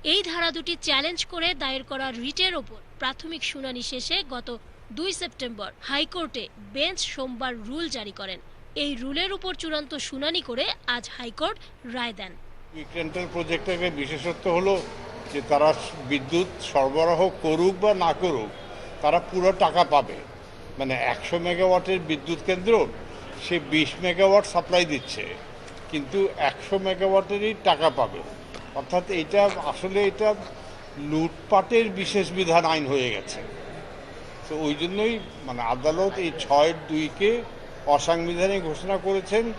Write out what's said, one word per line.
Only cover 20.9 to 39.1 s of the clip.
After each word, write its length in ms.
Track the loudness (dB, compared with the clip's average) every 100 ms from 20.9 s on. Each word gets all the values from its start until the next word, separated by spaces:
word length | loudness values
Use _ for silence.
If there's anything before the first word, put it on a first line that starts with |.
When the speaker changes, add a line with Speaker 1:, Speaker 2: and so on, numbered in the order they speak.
Speaker 2:
একশো 440 | 0 0 -2 -2 -2
মেগাওয়াটের 600 | 0 2 6 6 4 -2
বিদ্যুৎ 400 | 0 -4 -2 -4 0
কেন্দ্র, 400 | 0 4 4 4 -2 -12 -14 -12 -10 -2
সে 80 | -2
বিশ 320 | 2 2 2 0
মেগাওয়াট 420 | -2 6 8 8 6
সাপ্লাই 380 | -2 4 4
দিচ্ছে, 400 | 4 0 -4 -8 -8 -10 -12 -14 -16 -16 -6
কিন্তু 380 | -6 -2 0 0 2
একশো 420 | 0 0 -2 0
মেগাওয়াটেরই 760 | 0 0 4 4 2 -2 -2 2
টাকা 260 | 2 4 4
পাবে। 300 | 2 -2 -2 -12 -14 -14 -14 -8
অর্থাৎ 300 | -8 0 -2 0
এটা 400 | -4 2 4 4 2
আসলে, 400 | -4 -4 -2 2
এটা 300 | 2 4 2 2 -6 -14 -14 -16 -14 -10
লুটপাটের 880 | -2 0 0 -4 4 4 6 4 4
বিশেষ 380 | -2 0 0 0
বিধান 340 | 0 4 6
আইন 220 | 6 2 2
হয়ে 240 | 0 0
গেছে। 300 | -2 -6 -10 -10 -12 -12 -12 -14 -14 -14 -14 -14 -14 -8
তো 80 | -2
ওই 140 | -2
জন্যই, 440 | 0 -2 2 0 0 -6 -12
মানে, 180 | -8 -4
আদালত 560 | -2 2 2 2 2 2
এই 140 | -2 -2
ছয় 340 | 4 6 6 4 -2
দুইকে 540 | -2 -2 2 2 2 -2 -12 -14 -6 4
অসাংবিধানিক 760 | 4 6 2 2 2 2 2
ঘোষণা 340 | -2 -4 -2 -2
করেছেন। 560 | 0